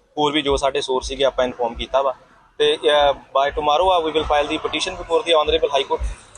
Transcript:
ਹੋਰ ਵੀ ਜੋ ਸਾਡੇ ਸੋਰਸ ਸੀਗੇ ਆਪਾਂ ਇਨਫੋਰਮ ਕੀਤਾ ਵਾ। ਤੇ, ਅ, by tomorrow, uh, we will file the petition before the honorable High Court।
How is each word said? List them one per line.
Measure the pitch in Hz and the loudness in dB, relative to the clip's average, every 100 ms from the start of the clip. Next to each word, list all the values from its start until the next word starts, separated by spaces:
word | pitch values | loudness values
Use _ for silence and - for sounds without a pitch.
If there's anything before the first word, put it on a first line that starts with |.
| _ 147 | _ -2
ਹੋਰ | 147 | 0
ਵੀ | 147 | 0
ਜੋ | 139 143 | 0 0
ਸਾਡੇ | 139 139 | 0 -2
ਸੋਰਸ | 135 127 - | -4 -4 -4
ਸੀਗੇ | 135 | -2
ਆਪਾਂ | 131 127 127 | 0 0 -2
ਇਨਫੋਰਮ | 123 117 | -2 -6
ਕੀਤਾ | 120 117 131 | -6 -2 -2
ਵਾ। | 135 - - _ _ - | 0 -4 -12 _ _ -2
ਤੇ, | 147 156 | 0 2
ਅ, | 151 147 143 | 2 4 2
by | 131 - 135 143 | 0 -2 -2 0
tomorrow, | 156 147 147 185 175 | 0 0 2 4 2
uh, | 160 | 2
we | |
will | 151 151 | -2 0
file | 147 147 | 0 0
the | 156 - | -4 -4
petition | 156 185 185 | -4 -6 -8
before | 165 165 | -2 -2
the | 165 160 | 2 0
honorable | 151 160 156 139 | 2 0 0 -2
High | 139 | -2
Court। | 160 - - - | -4 -4 -8 -18